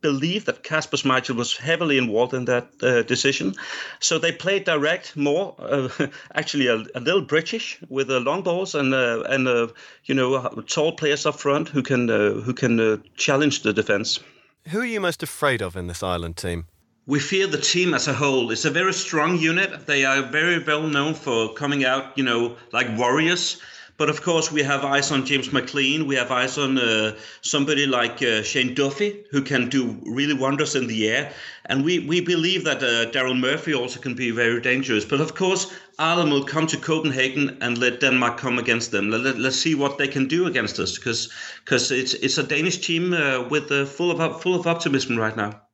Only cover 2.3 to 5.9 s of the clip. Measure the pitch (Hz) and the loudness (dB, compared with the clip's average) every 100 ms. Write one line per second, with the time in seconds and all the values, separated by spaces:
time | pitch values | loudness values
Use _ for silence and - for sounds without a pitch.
2.3 | 131 123 123 - _ 127 123 117 120 135 | 0 0 -2 -2 _ 2 2 2 2 2
3.3 | 131 98 - - - - - - 160 165 | 0 -2 -4 -10 -10 -12 -4 0 0 0
4.3 | 147 175 196 190 156 147 180 - 156 143 | -2 0 0 2 2 2 0 -4 -2 2
5.3 | 151 196 - - 139 127 | 2 0 -8 -2 0 0